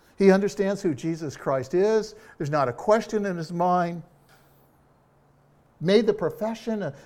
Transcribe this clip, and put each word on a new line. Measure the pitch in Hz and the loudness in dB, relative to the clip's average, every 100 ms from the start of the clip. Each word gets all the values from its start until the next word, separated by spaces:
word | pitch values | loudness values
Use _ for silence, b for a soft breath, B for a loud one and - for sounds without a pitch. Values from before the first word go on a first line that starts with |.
| b b | b b
He | 196 | 6
understands | 190 202 - 196 202 | 6 4 -2 -2 -2
who | 180 131 | -2 -2
Jesus | 165 165 160 - | -4 -6 -8 -6
Christ | - 135 127 175 | -2 -2 0 0
is. | 202 220 214 - B B | 2 2 -2 -10 B B
There's | 147 | -4
not | 151 131 | 0 0
a | |
question | 120 - 220 220 214 202 | 0 2 2 2 -4 -2
in | 175 | -4
his | 160 | -6
mind. | 175 180 180 170 170 160 _ _ b b _ _ _ _ _ _ _ _ _ _ _ _ - | -2 0 2 0 -6 -14 _ _ b b _ _ _ _ _ _ _ _ _ _ _ _ -6
Made | 156 208 226 | 2 4 4
the | |
profession | - 160 - 214 226 - 214 | 0 -2 -4 -6 -6 -6 -6
of, | 170 - | -6 -10